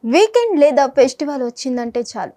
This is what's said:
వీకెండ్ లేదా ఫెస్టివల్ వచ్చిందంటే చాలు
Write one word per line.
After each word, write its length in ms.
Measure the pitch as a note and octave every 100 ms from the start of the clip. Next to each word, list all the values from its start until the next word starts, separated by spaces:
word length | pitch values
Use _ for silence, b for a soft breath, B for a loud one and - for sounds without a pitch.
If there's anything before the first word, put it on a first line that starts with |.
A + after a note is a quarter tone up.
వీకెండ్ 520 | A3+ C#4+ A4 A#4+ A#4 F4
లేదా 200 | C#4+ C#4 C4+ C4
ఫెస్టివల్ 460 | C4+ - D4 C#4+ A#3+
వచ్చిందంటే 540 | A#3+ C4+ B3 A#3+ A#3+ A#3
చాలు 240 | A3+ D#3